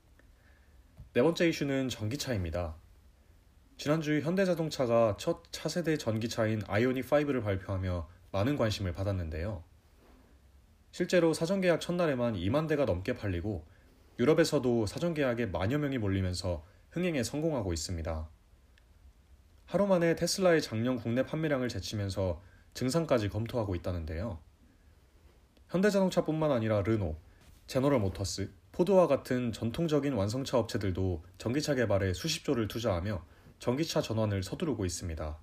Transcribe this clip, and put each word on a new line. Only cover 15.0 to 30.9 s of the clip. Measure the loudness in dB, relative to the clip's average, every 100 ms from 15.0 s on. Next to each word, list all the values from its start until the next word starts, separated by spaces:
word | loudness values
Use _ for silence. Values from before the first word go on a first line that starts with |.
| -2
계약에 | 0 0 0 -2
만여 | -2 0 0
명이 | -2 -2
몰리면서 | 0 0 0 -2 -4 -4 -8 -20 -10
흥행에 | -4 -2 -2
성공하고 | -2 -2 -2 0 -2
있습니다. | -4 -4 -6 -4 -6 -8 -16 _ -20 -20 -20 _ -20 -20 -20 _ -20 -20 -20 -4
하루 | 0 4
만에 | 4 4 2
테슬라의 | 0 2 6 4
작년 | 2 -2 0 0
국내 | 0 0
판매량을 | 0 -2 -2 -2 -2
제치면서 | -4 -6 -4 -4 -2 -2 -4 -10 -20 -20 -4
증상까지 | -2 0 2 2 2
검토하고 | -2 -2 -2 -2
있다는데요. | -4 -4 -6 -6 -6 -6 -8 -14 _ -20 -20 -20 -20 _ -20 -20 _ _ _ -4
현대자동차뿐만 | 0 2 4 2 2 0 0 2
아니라 | 2 2 2
르노, | 2 0 0 -6 -12 -20 -20 -20 -6
제너럴 | 0 2 2
모터스, | 2 -2 -6 -6 -8 -10 -8
포드와 | 0 4 6 6
같은 | 2 0 -2 -2
전통적인 | -2 -4 -2 0 2 2
완성차 | 0 0 -2 0 0
업체들도 | 0 -2 -2